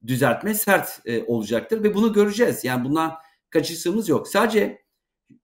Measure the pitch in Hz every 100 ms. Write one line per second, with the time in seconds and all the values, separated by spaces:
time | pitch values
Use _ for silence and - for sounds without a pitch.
0 | 113 127 135 113 196 214 - 185 - -
1 | - 117 - 117 104 113 107 220 208 185
2 | 226 208 208 202 240 123 - 127 123 151
3 | 160 156 - _ _ 165 151 165 175 208
4 | 208 131 - 196 226 214 - - _ _
5 | _ _ _ _